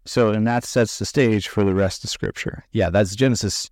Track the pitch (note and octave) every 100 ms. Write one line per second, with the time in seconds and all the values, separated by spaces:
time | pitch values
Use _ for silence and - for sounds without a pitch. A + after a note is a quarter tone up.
0 | - - A2 G#2+ A2 A#2+ - C3 A2 -
1 | G2+ D3+ B2 G#2+ - - G2 F#2+ F#2+ -
2 | - - G2 - - - - A2+ F2+ F2+
3 | G2+ G2+ C3+ A#2 G2+ - -